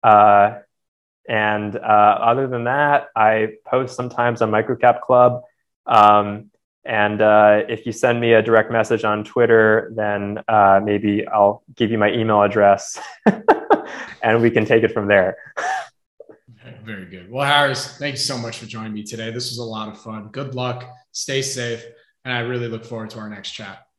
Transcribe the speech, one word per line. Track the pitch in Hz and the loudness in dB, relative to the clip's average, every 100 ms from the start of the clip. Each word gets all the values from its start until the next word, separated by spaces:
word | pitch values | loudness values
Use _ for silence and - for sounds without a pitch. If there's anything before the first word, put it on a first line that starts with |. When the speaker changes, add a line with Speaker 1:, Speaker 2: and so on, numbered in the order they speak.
Speaker 1:
Uh, | 117 107 104 101 104 107 _ _ _ _ _ _ - | 6 6 6 6 4 -2 _ _ _ _ _ _ -6
and, | 110 107 107 104 98 | -2 -2 -2 -6 -8
uh, | |
other | - 104 104 101 117 123 135 | 0 4 4 4 0 0 -2
than | 123 120 | -4 -4
that, | 139 147 143 - 110 | 0 2 0 -2 0
I | 110 110 110 - - | 2 2 -2 -6 -4
post | 127 127 - | -4 -4 -8
sometimes | 123 123 120 117 | -10 -2 -2 0
on | 110 | 0
Microcap | 107 110 120 123 120 | 0 -2 2 2 2
Club. | - 123 123 123 - _ _ _ - | 0 4 4 2 -12 _ _ _ 0
Um, | 113 104 104 104 104 107 _ _ _ | 6 6 6 0 -8 -14 _ _ _
and, | - 110 104 104 | -6 -2 0 2
uh, | 107 107 104 104 - | 4 6 6 4 0
if | 110 123 | -8 -8
you | |
send | 104 123 120 | -2 -2 0
me | 117 | 4
a | 113 | 4
direct | 110 113 110 | 4 2 2
message | 117 107 113 | -2 0 -2
on | 110 107 | -2 -4
Twitter, | 107 - 117 113 110 107 - 113 | -4 0 4 4 4 2 -2 -6
then, | 104 101 101 107 - | -4 -4 -6 -8 -2
uh, | 107 98 98 | 2 4 4
maybe | 104 104 107 101 101 | 2 -2 0 -2 -2
I'll | 107 101 104 _ - | 0 2 0 _ -4
give | 113 | -2
you | 113 | 0
my | 104 | 0
email | 113 110 107 | 0 0 2
address | 101 107 101 98 - - - - 226 | 2 4 2 2 -2 -16 -18 -2 -2
<laughs> | 220 - - - 427 - - - - | 0 0 0 0 -2 -2 -16 -18 -4
and | 117 117 | 0 2
we | 117 | 2
can | 117 107 | 2 2
take | 113 | 2
it | 110 | 2
from | 117 101 | -2 2
there. | 101 92 - - - | 2 2 -4 -14 -10
<laughs> | 740 762 - _ _ _ - - _ _ 127 113 | -8 -8 -10 _ _ _ -20 -20 _ _ -20 -20
Speaker 2:
Very | 107 101 90 | -16 -16 -16
good. | 92 92 | -20 -12
Well, | 127 143 | -4 2
Harris, | 147 143 127 - - | 2 2 -2 -10 -10
thanks | 143 127 - | -10 -6 -6
so | 127 | -6
much | 117 110 | -10 -14
for | 107 | -16
joining | 113 110 | -14 -12
me | 104 | -12
today. | 104 113 113 | -12 -12 -10
This | 117 120 | -10 -10
was | 120 | -10
a | |
lot | 117 110 107 | -10 -10 -12
of | - | -14
fun. | 113 110 104 | -16 -16 -14
Good | 135 139 123 | -14 -12 -8
luck. | 123 123 - - _ | -8 -8 -14 -20 _
Stay | - - 135 | -14 -6 -6
safe. | 135 127 120 117 - _ _ _ 131 | -6 -8 -8 -10 -14 _ _ _ -8
And | |
I | 123 | -8
really | 120 123 117 | -6 -6 -8
look | 110 | -10
forward | - 117 107 | -12 -14 -14
to | 107 | -14
our | 107 | -16
next | 101 98 | -16 -16
chat. | - 101 95 _ | -16 -18 -18 _